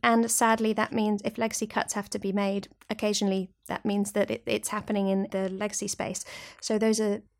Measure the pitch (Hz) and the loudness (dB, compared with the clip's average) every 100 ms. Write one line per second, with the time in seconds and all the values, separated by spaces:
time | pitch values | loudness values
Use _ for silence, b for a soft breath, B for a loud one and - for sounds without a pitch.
0 | 240 233 233 - 233 226 220 214 214 226 | 4 4 4 4 4 4 2 0 0 2
1 | 214 208 - - 226 - 214 - - - | 2 2 -2 -2 -2 -2 -2 -2 -2 -4
2 | 202 208 196 196 196 196 - _ - 214 | -4 -4 -2 0 0 0 -6 _ -8 -2
3 | 214 202 196 190 185 _ - - 220 202 | 0 2 2 0 -2 _ -8 -4 0 0
4 | 202 208 202 - - 208 - 208 208 208 | 0 0 0 -2 -2 -2 -2 -6 -2 0
5 | 196 196 196 190 190 190 208 - 202 - | 2 0 0 -2 -4 -4 -6 -4 -6 -6
6 | - 185 - B B B - 220 220 220 | -6 -6 -10 B B B -2 2 2 2
7 | 214 202 - | 0 -2 -6